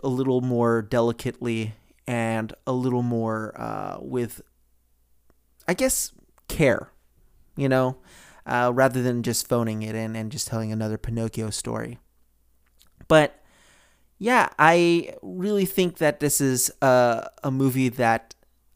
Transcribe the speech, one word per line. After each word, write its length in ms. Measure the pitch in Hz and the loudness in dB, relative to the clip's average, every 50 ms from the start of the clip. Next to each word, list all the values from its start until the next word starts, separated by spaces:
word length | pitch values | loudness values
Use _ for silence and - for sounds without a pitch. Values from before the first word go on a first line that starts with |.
| - | -4
a 40 | 135 | -2
little 340 | 127 127 135 131 127 127 | -2 0 0 0 0 0
more 400 | 123 127 123 120 117 117 117 113 | 0 0 2 2 4 4 2 2
delicately 920 | 107 104 - 120 117 117 117 117 - 123 - - 123 120 113 113 110 110 110 - _ _ _ _ _ | 0 0 0 2 2 2 0 -2 -6 -8 -6 -4 -4 -4 -4 -2 -4 -6 -8 -12 _ _ _ _ _
and 460 | - 123 117 113 113 113 110 110 110 - - _ | -6 -4 -2 -2 -2 -2 -2 -4 -6 -10 -10 _
a 60 | 131 | -4
little 300 | 127 127 127 131 123 123 | -4 -2 -2 0 0 0
more, 560 | 120 120 120 117 113 113 110 110 110 107 - - | 0 -2 -2 -2 -2 -2 -4 -4 -6 -8 -10 -10
uh, 380 | 117 113 107 101 98 95 - - | -10 -8 -8 -8 -8 -10 -10 -12
with, 420 | 127 135 127 123 120 110 - - - _ _ _ _ _ _ _ _ _ _ _ _ _ _ _ _ _ _ _ _ _ _ _ - | -10 -6 -4 -4 -4 -4 -8 -14 -20 _ _ _ _ _ _ _ _ _ _ _ _ _ _ _ _ _ _ _ _ _ _ _ -6
I 60 | - | -4
guess, 400 | 185 - 254 262 - - - - - - _ _ _ _ _ - | -2 0 0 0 0 -2 -4 -6 -10 -18 _ _ _ _ _ -8
care, 420 | - - 156 127 110 - - - _ _ _ _ _ _ _ _ _ _ _ _ _ | 0 2 4 4 4 2 -4 -10 _ _ _ _ _ _ _ _ _ _ _ _ _
you 120 | 147 139 135 | -2 0 2
know, 280 | 131 131 131 131 135 - - - - - - - - - _ | 2 2 2 0 -2 -6 -14 -20 -20 -20 -20 -20 -20 -20 _
uh, 260 | - 123 123 123 123 123 | -4 -2 0 0 2 4
rather 280 | 127 131 131 123 131 | 4 4 4 2 0
than 200 | 123 127 120 120 | 0 0 0 0
just 260 | 113 123 113 - - - | -2 -2 -2 -4 -2 -2
phoning 340 | 123 120 117 113 110 110 | 0 0 0 -2 -4 -6
it 120 | 107 107 110 | -6 -6 -6
in 200 | 113 113 110 110 | -6 -6 -6 -6
and 140 | 113 110 110 | -8 -8 -8
just 180 | - - - - | -8 -8 -8 -6
telling 220 | 120 113 110 110 | -4 -4 -4 -4
another 280 | 110 110 110 110 107 110 | -4 -4 -4 -4 -6 -6
Pinocchio 500 | - 117 113 113 113 110 - 113 110 110 | -6 -6 -4 -4 -4 -4 -6 -6 -6 -6
story. 500 | - - - 120 117 113 117 117 120 - _ _ _ _ _ _ _ _ _ _ _ _ _ _ _ _ _ _ _ _ - | -8 -8 -8 -6 -6 -6 -8 -10 -12 -16 _ _ _ _ _ _ _ _ _ _ _ _ _ _ _ _ _ _ _ _ 0
But 360 | _ 160 156 147 - - - _ _ _ _ _ _ _ _ _ _ _ _ _ _ _ _ | _ 6 6 6 4 -2 -10 _ _ _ _ _ _ _ _ _ _ _ _ _ _ _ _
yeah, 300 | 190 233 254 233 175 - - - | -2 0 2 2 2 0 2 4
I 560 | 151 160 170 175 175 170 170 170 - - - - | 6 6 6 6 6 4 4 2 0 -4 -12 -16
really 420 | - 190 180 185 180 208 208 202 190 | -14 -12 -8 -4 -2 0 2 2 0
think 320 | 190 - 202 185 175 170 - | 2 2 0 0 0 0 0
that 220 | 160 147 147 - | 0 0 0 0
this 200 | 147 147 - - | -2 0 0 2
is 300 | 139 135 127 123 - - - - | 0 0 0 0 -2 -4 -2 0
a, 460 | 135 131 127 127 123 120 113 113 - - - - | 2 4 6 6 6 4 2 0 -4 -10 -14 -8
a 80 | - 143 | -6 -4
movie 380 | 131 135 135 135 123 135 131 123 | -2 2 0 2 2 2 0 0
that 460 | 113 131 120 113 113 117 - _ - _ _ _ _ _ _ _ _ | 0 0 2 2 2 0 -2 _ -20 _ _ _ _ _ _ _ _